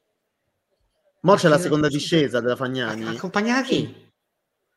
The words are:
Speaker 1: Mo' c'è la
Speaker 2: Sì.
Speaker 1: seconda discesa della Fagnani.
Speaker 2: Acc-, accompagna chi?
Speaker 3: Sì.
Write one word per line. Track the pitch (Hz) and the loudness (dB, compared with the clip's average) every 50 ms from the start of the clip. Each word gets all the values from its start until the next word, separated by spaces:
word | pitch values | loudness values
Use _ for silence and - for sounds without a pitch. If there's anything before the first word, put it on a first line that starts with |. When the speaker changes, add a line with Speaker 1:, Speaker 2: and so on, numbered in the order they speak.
| _ _ _ _ _ _ _ _ _ _ _ _ _ _ _ _ _ _ _ _ _ _ _ _ - | _ _ _ _ _ _ _ _ _ _ _ _ _ _ _ _ _ _ _ _ _ _ _ _ 4
Speaker 1:
Mo' | 165 202 | 4 4
c'è | 196 - 170 | 6 6 4
la | 151 143 | 4 4
Speaker 2:
Sì. | 180 | 2
Speaker 1:
seconda | 139 147 151 151 151 | 2 0 2 0 0
discesa | 139 147 - - 170 165 143 123 120 120 | 0 -2 -4 0 0 2 2 2 0 -2
della | 113 123 123 | -2 -2 -2
Fagnani. | 127 135 123 131 131 123 110 110 113 110 | -2 -4 -6 -4 -4 -6 -6 -6 -6 -8
Speaker 2:
Acc-, | 113 113 120 | -8 -8 -8
accompagna | - 185 180 202 214 233 247 269 262 | -8 -4 -4 -2 -2 0 -2 -2 -2
chi? | 262 - | -2 -2
Speaker 3:
Sì. | 143 113 110 - - _ _ _ _ _ _ _ _ _ _ _ _ _ _ _ | -4 -4 -4 -10 -16 _ _ _ _ _ _ _ _ _ _ _ _ _ _ _